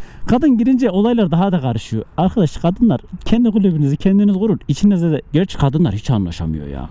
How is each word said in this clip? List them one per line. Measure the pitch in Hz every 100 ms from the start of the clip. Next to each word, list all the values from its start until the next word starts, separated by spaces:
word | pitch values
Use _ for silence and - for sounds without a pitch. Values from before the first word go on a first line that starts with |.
| - - -
Kadın | 240 302 233
girince | 240 262 247
olaylar | 180 220 240 185
daha | 165 196
da | 175
karışıyor. | 131 113 - 110 - -
Arkadaş, | 180 220 156 -
kadınlar | 170 185 233 143 - 180 -
kendi | 233 240
kulübünüzü | 208 190 156 143 147
kendiniz | 196 196 202 190
kurun. | 220 180 -
İçinizde | 143 208 190 170
de, | 151 -
gerçi | 147 196 -
kadınlar | 139 151 160
hiç | 107 -
anlaşamıyor | 110 90 85 80 78 71
ya. | 69 64